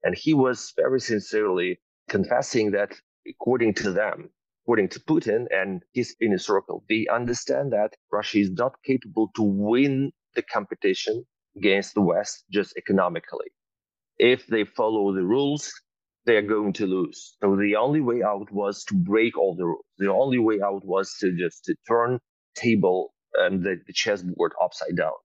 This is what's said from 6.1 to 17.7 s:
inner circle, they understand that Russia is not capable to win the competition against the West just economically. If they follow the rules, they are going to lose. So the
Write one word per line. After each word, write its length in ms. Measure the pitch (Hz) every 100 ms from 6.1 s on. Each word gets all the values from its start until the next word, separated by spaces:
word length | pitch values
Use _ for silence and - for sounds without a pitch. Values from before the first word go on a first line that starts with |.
| -
inner 160 | 113 95
circle, 460 | - 98 - 87 _
they 180 | 110 -
understand 640 | 117 120 120 - 135 139
that 180 | 110 107 - _
Russia 280 | 104 104 107
is 120 | 101
not 220 | 92 123 -
capable 480 | - 131 101 90 107 -
to 60 |
win 680 | 107 98 104 123 143 135 139 _ _
the 60 | -
competition 840 | - 113 101 - 98 95 - 113 - _ _
against 380 | 101 98 98 98
the 80 | -
West 440 | 92 85 104 - _
just 240 | 98 92 -
economically. 680 | - 95 90 82 - - - _ _ _ _ _ _ _
If 300 | 113 127 -
they 180 | 113
follow 500 | 101 - 110 110 101
the 80 | 95
rules, 480 | 90 127 143 151 - - _ _ _ _
they 120 | - 110
are 60 |
going 300 | 101 107 104
to 120 | 90 98
lose. 500 | 95 85 - - _
So 140 | 101 98
the 200 | 104